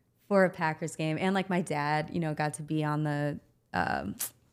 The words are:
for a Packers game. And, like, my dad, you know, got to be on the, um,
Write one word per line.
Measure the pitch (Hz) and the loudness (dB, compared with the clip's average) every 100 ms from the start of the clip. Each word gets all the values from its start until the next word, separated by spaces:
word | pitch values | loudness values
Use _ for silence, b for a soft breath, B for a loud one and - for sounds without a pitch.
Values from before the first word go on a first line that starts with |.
| _ _ _ | _ _ _
for | 202 185 | 4 4
a | |
Packers | 180 160 156 160 - | 4 -2 -2 -6 -4
game. | 156 156 | -2 0
And, | 185 196 | 2 2
like, | 185 | 0
my | 180 | 0
dad, | 165 147 147 151 151 | 0 -2 0 0 0
you | 175 | -2
know, | 160 | -2
got | 151 151 151 | 0 -2 -2
to | |
be | 147 156 | -4 0
on | 151 151 | 0 0
the, | 151 147 147 147 - _ _ | 0 0 -2 -4 -12 _ _
um, | - 87 67 - - - - _ | -2 0 -2 -4 -8 -10 -10 _